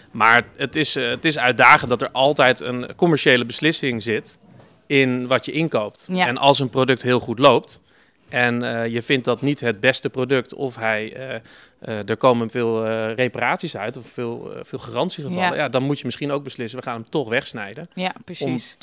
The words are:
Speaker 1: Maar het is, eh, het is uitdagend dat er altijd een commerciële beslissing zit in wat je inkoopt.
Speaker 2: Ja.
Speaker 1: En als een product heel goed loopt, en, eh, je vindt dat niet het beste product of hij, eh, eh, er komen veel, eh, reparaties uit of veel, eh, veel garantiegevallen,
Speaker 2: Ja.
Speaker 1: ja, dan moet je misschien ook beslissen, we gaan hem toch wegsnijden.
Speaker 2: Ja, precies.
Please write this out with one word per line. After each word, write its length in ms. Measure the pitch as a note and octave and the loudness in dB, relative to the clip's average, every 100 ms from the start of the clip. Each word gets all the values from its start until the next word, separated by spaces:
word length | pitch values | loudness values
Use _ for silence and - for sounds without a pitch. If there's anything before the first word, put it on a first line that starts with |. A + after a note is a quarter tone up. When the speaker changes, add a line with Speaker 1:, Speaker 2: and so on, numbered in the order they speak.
| _ | _
Speaker 1:
Maar 320 | A2+ A2 A#2+ A#2 - | 2 6 6 4 -4
het 200 | C#3 D3+ | -4 -2
is, 200 | C#3+ C#3 | -2 0
eh, 140 | A#2+ | -2
het 160 | B2 E3 | -2 0
is 120 | D3 | 2
uitdagend 520 | B2 A#2+ B2 D3+ B2+ | 2 6 8 8 4
dat 120 | A#2 | -2
er 100 | C3+ | -2
altijd 480 | A#2+ C3+ D3 B2+ B2 | 2 2 4 4 4
een 340 | - B2 B2 - | -2 -6 -8 0
commerciële 500 | F3 D3 D3+ B2+ A#2+ | 2 4 4 4 2
beslissing 580 | - D3+ D#3 C#3 A#2 | -2 -2 0 -2 -4
zit 340 | A2+ G#2+ - - _ - - _ - | -2 -4 -6 -20 _ -20 -20 _ 0
in 400 | C#3 C3 B2+ B2 | 2 2 0 0
wat 180 | B2+ - | -2 0
je 60 | |
inkoopt. 540 | D3+ E3 A#2+ G#2 - - | -4 -2 -2 -4 -8 -6
Speaker 2:
Ja. 200 | F#3 F3+ | -2 0
Speaker 1:
En 100 | B2 | 2
als 220 | C#3 C#3 | 4 4
een 100 | C3 | 2
product 320 | C3+ B2+ B2+ | 0 2 2
heel 180 | B2 B2 | 2 0
goed 200 | A2+ A2+ | 0 4
loopt, 400 | C#3 B2+ - - _ _ _ _ _ | 6 6 0 -18 _ _ _ _ _
en, 340 | C3+ A#2+ A#2+ | -2 0 0
eh, 240 | B2 A#2 A#2 | -4 -4 -2
je 80 | A#2 | -2
vindt 240 | - C#3 A#2+ | 0 0 0
dat 160 | A#2 | 0
niet 180 | C#3 D3 | 0 -2
het 200 | A#2+ G2+ | -2 0
beste 300 | B2 B2+ B2 | 0 0 -2
product 440 | - B2+ C3+ - | -4 -2 -2 -2
of 220 | - C3+ A#2 | -8 -8 -6
hij, 380 | A2+ G#2+ A2 | -4 -4 -6
eh, 220 | - C3 A2+ - - - _ | -12 -12 -12 -14 -20 -20 _
eh, 300 | - A2 G2+ | -10 -6 -4
er 80 | A2+ | 2
komen 320 | C3 A#2+ A2+ | 4 4 0
veel, 360 | B2 A#2 A2+ A2 | -2 -2 -2 -2
eh, 280 | A2+ A2 | -4 -4
reparaties 640 | A2+ B2+ A2+ A#2+ F3+ E3 - | -2 -4 -2 -2 -2 -6 -8
uit 200 | G#2+ C3 | -10 -10
of 80 | A2 | -14
veel, 380 | - A#2 A#2+ - | -10 -8 -10 -12
eh, 60 | - | -14
veel 160 | - C3 | -14 -14
garantiegevallen, 640 | - A#2 F3 - C#3+ F3+ F3+ | -8 -4 -4 -6 -8 -2 -2
Speaker 2:
Ja. 60 | D#3 | -2
Speaker 1:
ja, 140 | C#3 | -2
dan 140 | B2+ | 0
moet 140 | C#3 C#3+ | -2 -2
je 60 | B2 | -6
misschien 260 | - C#3+ | -8 -6
ook 120 | C#3+ | -6
beslissen, 360 | C#3 - A#2 B2 | -8 -10 -10 -10
we 60 | B2+ | -10
gaan 100 | A#2 | -10
hem 140 | A2+ | -6
toch 200 | E3 A2+ | -4 -2
wegsnijden. 580 | A#2+ - A#2 G2 - - | -4 -4 -10 -12 -14 -14
Speaker 2:
Ja, 180 | - F#3 - - | -8 -8 -8 -16
precies. 520 | F3 C#3 B2+ - - | -8 -6 -6 -8 -12